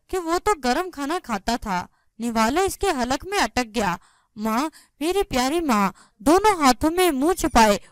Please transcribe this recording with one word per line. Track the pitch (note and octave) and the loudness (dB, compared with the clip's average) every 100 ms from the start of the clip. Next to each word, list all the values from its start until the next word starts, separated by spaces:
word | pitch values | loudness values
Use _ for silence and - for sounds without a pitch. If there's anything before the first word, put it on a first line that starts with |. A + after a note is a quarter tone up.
| - | -8
कि | F#4 | -6
वो | D#4+ F4+ | -2 -2
तो | G#4 F4+ | 0 -2
गर्म | B3 C4+ F#4 | 0 -2 -4
खाना | C#4+ C#4 F4+ | -8 -6 -6
खाता | A#3+ G3+ A#3 A#3+ | -6 -6 -4 -6
था। | G#3+ F3+ - _ _ - | -4 -6 -6 _ _ -10
निवाला | A#3+ A3+ A3 D#4 | -4 0 0 2
इसके | G4 - G4 | -2 -2 -4
हलक | C#4 A#3+ C#4 F4+ | -2 -2 -4 -4
में | G4+ | -2
अटक | B3 B3 A#3 | -2 -2 -4
गया। | A3 G3 F3+ _ _ _ G#3+ | -2 -4 -4 _ _ _ -8
माँ, | A3 A3+ D#4 - _ - | -4 -2 -4 -8 _ -8
मेरी | D#4 F#4 | -4 -2
प्यारी | - B3+ C4 E4+ | -2 0 0 0
माँ, | D#4 G#3+ F#3+ - _ - | 0 0 0 -4 _ -4
दोनों | A3 F#4 G#4+ F4+ | 2 4 4 4
हाथों | C#4 B3 D#4 | 4 4 0
में | F4 F4+ | 2 2
मुंह | C4 D4+ | 2 0
छुपाए | - A3+ A#3+ A3 G#3 - | 0 2 4 4 2 -4